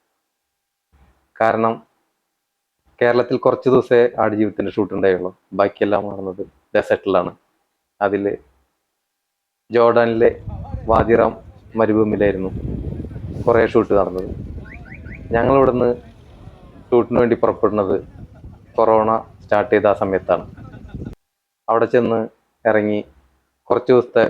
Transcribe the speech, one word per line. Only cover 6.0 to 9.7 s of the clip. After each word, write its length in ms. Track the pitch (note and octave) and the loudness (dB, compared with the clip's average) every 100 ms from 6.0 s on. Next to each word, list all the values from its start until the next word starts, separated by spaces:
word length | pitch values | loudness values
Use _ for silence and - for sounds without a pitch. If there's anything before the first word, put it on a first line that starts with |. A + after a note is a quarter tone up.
| G2+ | -4
നടന്നത് 340 | G2 F#2+ F#2 F#2 _ _ | -10 -10 -10 -14 _ _
ഡെസേർട്ടിലാണ്. 640 | - - G#2+ G2 F#2 - - _ _ _ _ _ _ | -4 0 -2 2 0 0 -8 _ _ _ _ _ _
അതിൽ 240 | G3+ C#3+ G2+ - _ _ _ _ _ _ _ _ _ _ _ _ | -2 0 -2 -6 _ _ _ _ _ _ _ _ _ _ _ _
ജോർഡാനിലെ 600 | _ | _